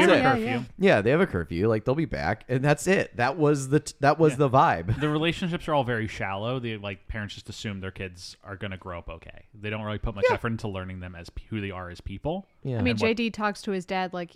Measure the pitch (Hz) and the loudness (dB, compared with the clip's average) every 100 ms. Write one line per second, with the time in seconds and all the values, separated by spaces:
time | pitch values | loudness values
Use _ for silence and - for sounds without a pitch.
0 | 339 302 262 247 220 240 - - 190 123 | 8 6 4 2 0 -4 -6 2 6 6
1 | 101 156 190 90 80 85 110 110 - 147 | 6 4 4 0 -2 0 2 2 0 -2
2 | 135 71 76 110 - 127 143 151 175 196 | -2 -2 -2 -2 -2 0 2 2 2 2
3 | - - 120 180 147 147 135 151 - - | 0 -2 -2 2 2 2 2 0 0 0
4 | 139 151 156 135 143 131 160 87 87 120 | 2 6 4 6 4 6 6 4 0 0
5 | 151 151 165 - 180 170 - 151 120 117 | 0 2 0 0 -2 -4 0 0 2 0
6 | 110 - 98 98 113 131 117 110 101 98 | -2 -4 -6 -4 -4 -4 -4 -6 -8 -10
7 | - 113 104 - - - 113 98 95 - | -10 -8 -8 -10 -14 -10 -8 -6 -8 -8
8 | 95 90 - - 98 95 104 92 92 87 | -10 -12 -16 -16 -14 -10 -10 -10 -10 -10
9 | 82 82 - - - 107 104 107 107 107 | -10 -14 -16 -20 -20 -12 -6 -6 -4 -4
10 | 117 101 101 101 117 113 107 95 92 92 | -4 0 2 2 0 -2 -4 -6 -8 -10
11 | 90 85 87 - - 110 98 92 90 87 | -12 -12 -14 -14 -8 -6 -4 -6 -10 -12
12 | - 98 147 185 - _ 135 120 247 220 | -12 -8 -6 -6 -8 _ -6 0 0 2
13 | 226 226 226 208 214 202 - 190 170 190 | 2 2 -2 -2 -4 -4 -4 -4 -4 -4
14 | 185 180 175 | -4 -6 -10